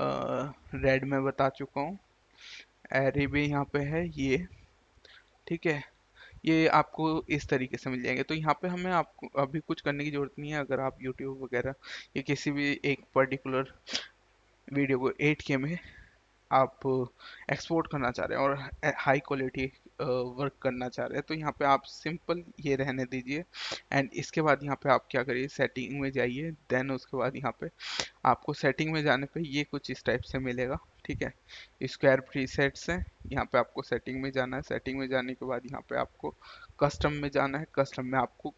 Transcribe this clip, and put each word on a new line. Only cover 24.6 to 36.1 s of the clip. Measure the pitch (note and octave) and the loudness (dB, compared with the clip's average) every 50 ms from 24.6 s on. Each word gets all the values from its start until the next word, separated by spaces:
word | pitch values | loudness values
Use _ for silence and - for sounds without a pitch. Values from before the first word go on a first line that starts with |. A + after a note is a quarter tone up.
| C#3+ | 2
यहाँ | C#3+ C3+ - | -2 -4 0
पे | - C#3 | 4 4
आप | B2+ A#2+ - _ | 4 4 4 _
क्या | - C3 | -2 -2
करिए, | B2 C3+ A#2+ B2 C3+ D3 | 0 0 0 -2 -2 -4
Setting | - - C3+ A#2+ - B2+ B2 G#2 C3+ C#3+ | 0 0 0 0 0 -4 -6 -6 -4 -4
में | C#3 C3+ | -4 -2
जाइए, | C3 C3 A#2+ B2 B2 C#3 D#3 E3 D#3 - _ - | 0 0 0 0 0 -4 -6 -6 -8 -10 _ -2
then | - B2+ C3+ C#3 | 0 0 0 0
उसके | C3+ B2+ - - - | -4 -6 -6 -6 -2
बाद | C3 A#2 B2+ G#2+ | -2 -2 -2 -2
यहाँ | A2 C3+ A#2 - - | -2 -4 -4 -4 -4
पे | - E3+ - _ - - - - - - - _ - | -8 -10 -10 _ -12 -6 -4 -4 -6 -6 -6 _ 4
आपको | C3 A#2+ - - - D3 | 4 4 4 0 -4 -4
setting | - - C#3 C3 - D#3 D#3 | 2 2 2 2 2 0 0
में | D#3+ D#3 | 0 2
जाने | D3 D3 B2 C3+ C#3+ | 2 2 2 2 0
पे | - - D#3+ | -4 -6 -6
ये | E3+ C#3+ C3+ D3 D3 | -6 -2 -2 -2 -2
कुछ | - - C#3+ - - | -2 -4 -6 -6 -6
इस | C3 - - | -8 -4 0
टाइप | B2 A2+ B2+ | 0 0 0
से | - - - C3+ | -2 -4 -4 -4
मिलेगा, | C3 B2+ B2 B2 B2 B2+ D3 E3 - _ _ - - | -2 -2 -2 -2 -2 -2 -2 -6 -8 _ _ -12 -8
ठीक | - C#3 A2 | -8 -4 -4
है। | - - - _ _ - - - - - _ _ | -4 -6 -6 _ _ -20 -20 -20 -20 -20 _ _
Square | C3 C3 - - - C#3 C3 C3+ | -6 -6 -2 4 6 6 6 6
presets | C3 - - C#3+ C3 B2+ - - C#3+ C#3 - - - - | 4 -2 -4 -2 -2 -2 2 2 2 2 0 -2 -4 -4
हैं, | F3 F#3 - - - _ - | -2 -2 -4 -8 -10 _ -12
यहाँ | - C#3 C3 A#2 | -6 -4 -4 -2
पे | - - B2 | 2 2 2
आपको | A#2 - _ C3 | 2 2 _ -8
setting | B2+ - B2 A2+ - A#2+ B2+ C3 | -4 -2 -4 -4 -2 -4 -6 -4
में | C3 C3+ | -4 -2
जाना | C3+ C3 B2+ B2+ B2+ | -2 -2 -2 -2 -4
है। | C#3 | -6
Setting | D#3 - - - - C3+ C3 C3+ | -4 -4 -6 -4 -4 -4 -4 -4
में | C3+ B2+ | -2 0
जाने | C3 C3 B2 B2+ B2+ | 0 -2 -2 -2 -6
के | - C3+ | -6 -4
बाद | C3 B2+ B2 A#2+ | -4 -4 -4 -6
यहाँ | A#2+ C3+ A#2+ - - | -8 -10 -12 -8 -4
पे | B2 | -2
आपको | B2+ B2+ - | -2 -2 -4